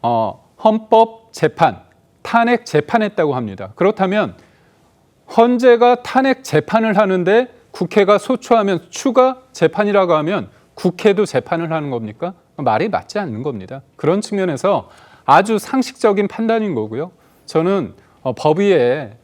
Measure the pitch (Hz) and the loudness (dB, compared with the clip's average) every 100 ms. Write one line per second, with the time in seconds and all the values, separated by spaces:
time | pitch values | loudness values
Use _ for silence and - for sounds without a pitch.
0 | 120 120 110 - _ _ 220 220 220 220 | -2 -2 -2 -6 _ _ 0 0 2 4
1 | 226 - _ - 156 - 156 92 _ _ | 4 0 _ -4 -4 2 0 0 _ _
2 | _ _ - 233 233 240 - 151 - 240 | _ _ -2 0 2 0 0 -2 0 0
3 | 208 - 156 127 113 98 98 - 180 208 | -2 -2 -2 -2 -8 -10 -14 -2 -2 0
4 | 185 208 156 87 _ _ _ _ _ _ | -2 0 -4 -8 _ _ _ _ _ _
5 | _ _ _ - 233 247 254 233 240 247 | _ _ _ 2 4 4 4 4 4 2
6 | - 262 269 262 - 151 147 226 220 202 | 0 0 0 -2 0 -2 0 0 2 2
7 | 208 190 175 214 254 - _ - 175 - | 2 0 2 2 0 -10 _ -8 -2 2
8 | 196 208 - 254 - 233 202 175 - - | 4 2 2 -6 2 2 2 -2 -6 -6
9 | 277 247 254 254 _ - 160 180 208 202 | -2 2 2 0 _ -2 -2 0 0 2
10 | 185 156 151 196 92 _ _ - 180 175 | 2 0 0 -4 -6 _ _ -4 -4 0
11 | 214 196 202 131 - 165 165 160 147 123 | 0 2 0 -2 -4 -6 -4 -6 -4 -8
12 | 110 110 175 190 _ - 131 110 190 180 | -8 -10 -10 -12 _ -6 -2 0 -2 -4
13 | - 208 185 107 139 113 92 135 _ _ | -6 -8 -8 -8 -8 -10 -12 -18 _ _
14 | 139 190 - 202 180 139 190 170 - - | -2 -2 -2 -4 -2 -2 -2 -2 -4 -20
15 | _ _ - 147 196 220 - 262 247 - | _ _ 4 4 4 -2 -2 -4 -4 0
16 | 226 196 202 - 226 226 214 135 107 113 | 0 0 -2 -4 -4 -2 -2 -6 -6 -8
17 | 170 _ _ _ - 160 170 196 113 - | -12 _ _ _ -4 -2 0 -2 -4 -12
18 | _ _ 131 123 151 156 202 175 120 139 | _ _ -8 -2 -2 0 2 2 2 0
19 | 123 113 | -6 -16